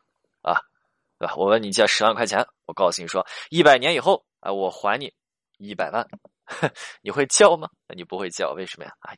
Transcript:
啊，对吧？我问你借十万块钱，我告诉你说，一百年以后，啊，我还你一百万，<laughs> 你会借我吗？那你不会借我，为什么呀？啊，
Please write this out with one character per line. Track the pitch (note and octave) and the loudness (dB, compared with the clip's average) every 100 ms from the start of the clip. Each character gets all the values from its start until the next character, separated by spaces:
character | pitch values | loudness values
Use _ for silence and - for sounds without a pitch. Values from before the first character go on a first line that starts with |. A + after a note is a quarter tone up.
| _ _ _ _ | _ _ _ _
啊， | - F2 - _ _ _ _ - | -2 -2 -4 _ _ _ _ -10
对 | E2+ | -8
吧？ | - | -2
我 | G2 | 2
问 | A2+ | 2
你 | G#2 | 2
借 | G2+ G#2 | 2 2
十 | - | 4
万 | A2 | 2
块 | A2 A2 | 2 0
钱， | G2+ - _ - | 0 -2 _ -12
我 | |
告 | E2+ F2+ | 0 0
诉 | - | 0
你 | E2+ | -6
说， | F#2 - - - | -6 -6 -10 -4
一 | E3 | 4
百 | D3+ C3 | 6 6
年 | C#3 | 4
以 | - | 0
后， | D#3 - _ _ | 2 0 _ _
啊， | - | -8
我 | G2 F#2+ | -4 -4
还 | - G2+ A#2+ | -4 -4 -4
你 | C#3 _ _ _ _ _ | -6 _ _ _ _ _
一 | G2+ | -12
百 | C#3 D#3+ | -8 -6
万， | A2 A3+ - _ _ - | -4 -6 -12 _ _ -18
<laughs> | - D#3 - - - | -6 -6 -6 -18 -16
你 | G#2 | -8
会 | C#3+ C3+ | -4 0
借 | - F#3+ | 6 6
我 | E3 | 4
吗？ | D3+ _ - | -4 _ -20
那 | |
你 | F2+ | -16
不 | E2+ - | -12 -8
会 | F#2 | -8
借 | E2+ | -4
我， | E2 | -6
为 | D#2 F2+ | -6 -10
什 | - | -14
么 | |
呀？ | D2+ - | -18 -20
啊， | - | -20